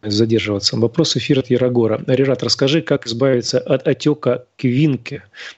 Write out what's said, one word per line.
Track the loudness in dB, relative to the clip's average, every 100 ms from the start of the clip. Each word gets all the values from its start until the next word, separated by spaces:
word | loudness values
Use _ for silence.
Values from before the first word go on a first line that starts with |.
задерживаться. | -4 0 2 2 0 -2 -2 0
Вопрос | 0 0 0 -2
эфира | 0 0
от | 2
Ярогора. | 0 2 2 0 0 0
Рират, | 0 2 0
расскажи, | -2 0 0 0
как | 0 -4 -2
избавиться | -2 0 0 0 -4
от | 0 -2 0
отека | 0 0 0 0 -2 -6 _
квинки, | -2 2 2 0 -6 -16 -16 -20 -20